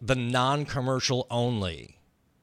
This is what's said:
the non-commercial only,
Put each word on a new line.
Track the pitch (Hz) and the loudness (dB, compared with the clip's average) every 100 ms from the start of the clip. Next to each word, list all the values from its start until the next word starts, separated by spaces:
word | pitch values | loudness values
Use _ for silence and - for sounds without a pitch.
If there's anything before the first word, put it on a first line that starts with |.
the | 120 127 | -2 0
non-commercial | 120 127 131 147 143 139 127 131 - 127 - | 2 2 2 2 -2 -2 0 0 0 0 0
only, | 120 123 113 92 73 57 - _ _ _ _ | 0 0 0 -2 -4 -12 -20 _ _ _ _